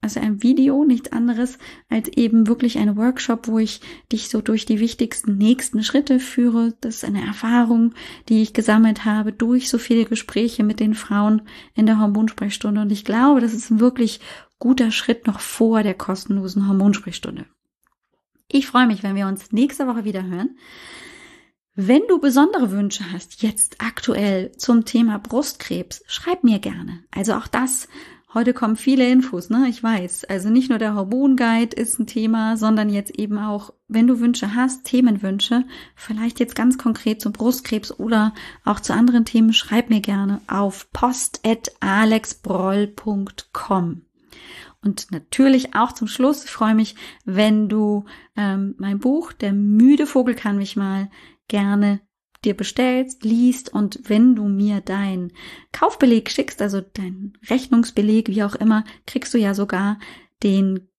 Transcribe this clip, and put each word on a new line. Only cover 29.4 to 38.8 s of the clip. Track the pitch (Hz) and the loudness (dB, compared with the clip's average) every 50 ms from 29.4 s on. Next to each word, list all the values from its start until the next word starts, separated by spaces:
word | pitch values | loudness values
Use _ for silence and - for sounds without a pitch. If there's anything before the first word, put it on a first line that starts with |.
| 180 - | -6 -2
ne? | 220 240 269 254 | 0 2 2 2
Ich | 226 - - | 0 -2 0
weiß. | 233 226 202 180 180 - - - | 0 0 0 -2 -6 -8 -10 -8
Also | - 196 190 185 208 | -8 -6 -4 -2 2
nicht | 226 254 254 262 | 2 2 2 2
nur | 254 214 | -4 -4
der | 220 214 208 | -4 -2 -2
Hormonguide | 208 196 190 220 254 277 277 269 247 247 233 226 226 233 233 - | -4 -4 -2 -2 0 2 2 2 2 2 2 2 2 0 -2 -2
ist | - 233 220 - - | -6 -6 -6 -4 -6
ein | 226 | -6
Thema, | - - 226 220 220 226 226 220 220 226 | -4 -4 -2 -2 0 0 0 0 -2 -2
sondern | 220 214 220 220 214 214 208 | 0 2 2 2 2 2 0
jetzt | 202 202 202 - - - | -2 -2 -4 -6 -8 -8
eben | 208 208 208 208 | -6 -4 -4 -4
auch, | 208 214 208 208 208 - - _ _ _ | -4 -4 -6 -8 -8 -12 -20 _ _ _
wenn | 214 220 233 | 2 4 4
du | 247 262 226 | 4 4 4
Wünsche | 233 240 240 240 - 208 202 | 2 0 0 0 -4 -4 -2
hast, | 240 254 262 254 - _ | 0 0 0 -2 -4 _
Themenwünsche, | - - 247 254 240 214 196 202 190 190 202 - - 240 240 254 254 - - - - _ | 0 2 4 4 4 2 2 -2 -4 -4 -4 -2 0 0 0 0 -2 -8 -20 -20 -20 _
vielleicht | _ - - 220 214 220 233 233 - | _ -12 -10 -8 -4 -4 -6 -2 -2
jetzt | 240 240 - | -4 -4 -2
ganz | - 226 247 254 254 | 0 2 2 2 2
konkret | - 240 220 - - 220 214 214 | 0 -2 -2 0 -2 -2 -2 -2
zum | - 208 208 | -4 -6 -4
Brustkrebs | - 220 233 254 254 - - - 214 208 - - _ | 0 0 0 0 -2 -4 -6 -6 -6 -6 -8 -10 _
oder | - 226 233 220 214 220 214 - - - - - _ | -4 0 2 2 2 2 -2 -4 -18 -20 -20 -8 _
auch | - 208 | -4 -4
zu | - | -4